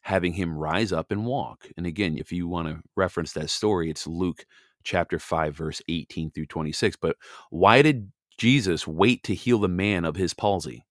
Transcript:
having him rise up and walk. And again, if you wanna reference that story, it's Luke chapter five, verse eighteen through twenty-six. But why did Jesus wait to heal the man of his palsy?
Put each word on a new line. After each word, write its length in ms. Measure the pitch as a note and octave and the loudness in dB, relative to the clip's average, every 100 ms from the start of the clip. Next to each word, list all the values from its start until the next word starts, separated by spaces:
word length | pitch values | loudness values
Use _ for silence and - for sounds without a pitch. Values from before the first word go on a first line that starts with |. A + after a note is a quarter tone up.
having 300 | - F#2+ F2 | 0 0 0
him 240 | F2 F2 D#2 | -2 -4 -4
rise 360 | D2+ E2+ G#2+ | -2 0 0
up 180 | E2+ D#2 | -2 -2
and 140 | G2+ | -4
walk. 440 | A2+ C3+ - - - - | -4 -6 -8 -14 -18 -8
And 100 | F2 | -6
again, 320 | E2 F#2+ D#2 | -2 -2 -2
if 140 | - | -6
you 160 | F2+ F2 | -6 -4
wanna 340 | F2 E2 D#2+ - - | -4 -4 -8 -10 -2
reference 360 | F#2 - D#2+ | 0 0 -6
that 180 | - D2+ | -6 -6
story, 380 | - G#2+ F#2+ E2 | -2 2 2 0
it's 180 | D#2 - | -4 -6
Luke 380 | E2 F2+ D#2+ - _ _ _ | -2 -2 -2 -14 _ _ _
chapter 340 | - F#2 E2 D#2+ | -2 -2 0 -4
five, 380 | - E2 D#2 D2+ | -2 -2 -2 -4
verse 240 | D#2+ - - | -8 -8 -6
eighteen 420 | E2+ D2+ - D#2+ | -6 -6 -8 -8
through 160 | - D#2 | -8 -8
twenty-six. 500 | - D#2 D#2 A2 - | -6 -4 0 -2 0
But 200 | E2+ - - - - | -4 -4 -8 -20 -12
why 320 | E2 F#2+ A#2+ | 4 8 8
did 300 | D3+ C3+ G2 _ _ - | 8 4 -4 _ _ 0
Jesus 500 | A2+ C3+ F#2+ D#2+ - | 4 4 4 -2 -2
wait 360 | D#2+ G2+ B2 | 2 4 2
to 100 | - | -2
heal 240 | F#2+ - A#2 | -4 2 2
the 100 | G2+ | 2
man 360 | F2 G2+ F#2+ | 0 0 2
of 120 | E2 E2 | 0 -2
his 180 | F2+ | -4
palsy? 500 | - G#2 F#2+ D2+ A#1 _ | 0 -2 -2 -4 -14 _